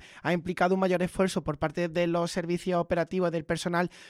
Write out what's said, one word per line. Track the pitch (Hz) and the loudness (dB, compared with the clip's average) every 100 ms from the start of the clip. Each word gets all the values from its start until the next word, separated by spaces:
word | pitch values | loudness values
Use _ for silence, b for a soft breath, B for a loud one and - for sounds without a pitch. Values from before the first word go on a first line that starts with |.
| B B | B B
ha | 143 | -2
implicado | 175 175 180 180 190 | 0 0 2 2 4
un | |
mayor | 190 180 | 2 2
esfuerzo | 180 - 190 180 | 0 2 0 0
por | 151 147 | -4 -2
parte | 156 151 175 | -2 -2 -2
de | 160 175 | 0 2
los | 170 170 | 2 0
servicios | - 165 175 185 175 | -2 -2 -2 0 0
operativos | 170 170 165 185 175 | 0 0 0 0 0
del | 165 147 | 0 -2
personal | 165 175 175 175 B | -2 0 0 -2 B